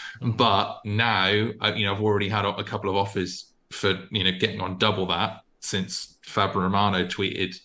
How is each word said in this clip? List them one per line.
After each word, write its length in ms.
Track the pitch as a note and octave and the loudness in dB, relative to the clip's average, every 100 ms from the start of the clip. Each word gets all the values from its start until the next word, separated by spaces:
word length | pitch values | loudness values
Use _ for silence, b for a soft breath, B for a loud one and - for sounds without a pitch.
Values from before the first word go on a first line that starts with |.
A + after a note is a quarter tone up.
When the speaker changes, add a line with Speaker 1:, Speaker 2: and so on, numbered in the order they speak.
| B B | B B
Speaker 1:
Mm. 140 | A#2+ A2+ | -2 2
Speaker 2:
But 440 | A#2 G2 G#2 - | 4 4 0 -4
now, 640 | G#2+ G#2 A#2 G2 F#2+ G#2 A2+ - | -2 0 2 4 4 2 0 0
I, 120 | G#2+ | -2
you 120 | A2 G2+ | 0 0
know, 80 | |
I've 80 | G2+ | 0
already 260 | G#2+ G2+ G2 | 2 2 2
had 160 | G#2+ | 0
a 200 | G2+ G2 | 0 -2
couple 260 | G2+ G#2+ F#2+ | -4 -4 0
of 60 | G2 | 0
offers 560 | G2+ G2+ F2+ - - _ _ | 0 -2 -4 -6 -16 _ _
for, 360 | - G2 F#2 F#2 | -2 0 0 -2
you 140 | G#2+ | -2
know, 80 | F#2 F#2 | 0 2
getting 220 | G2+ G2 | 0 -2
on 180 | F#2 F#2 | -6 0
double 280 | G#2+ G2 F2+ | 2 2 0
that 340 | F2 - - _ _ | 0 -2 -4 _ _
since 580 | - G3 F#3 - - _ | -4 -4 -4 -6 -10 _
Fab 320 | - - G2 | -6 0 0
Romano 520 | G2+ F#2 G2 G#2 F#2 F2+ | 2 2 2 2 2 0
tweeted 500 | - G2 E2+ F#2 - | -2 -2 -2 -4 -6